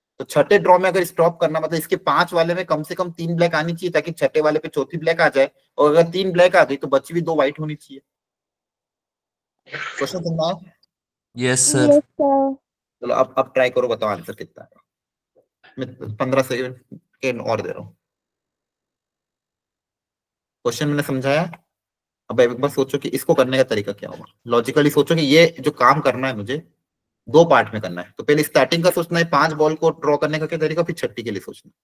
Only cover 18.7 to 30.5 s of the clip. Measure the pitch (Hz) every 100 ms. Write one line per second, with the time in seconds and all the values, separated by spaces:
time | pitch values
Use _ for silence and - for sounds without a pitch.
18.7 | _ _ _ _ _ _ _ _ _ _
19.7 | _ _ _ _ _ _ _ _ _ 120
20.7 | 117 151 147 139 131 135 147 180 - _
21.7 | _ _ _ _ _ - 120 123 120 143
22.7 | 139 131 143 - 131 - - 127 131 127
23.7 | 107 101 - - - - _ 120 120 117
24.7 | 147 147 147 135 165 139 156 165 - 147
25.7 | - 123 147 139 127 131 107 104 151 -
26.7 | _ _ _ _ _ - 147 165 127 107
27.7 | 107 95 87 - - 123 151 147 151 127
28.7 | 170 175 175 165 170 165 143 156 151 156
29.7 | 156 165 156 143 143 147 156 156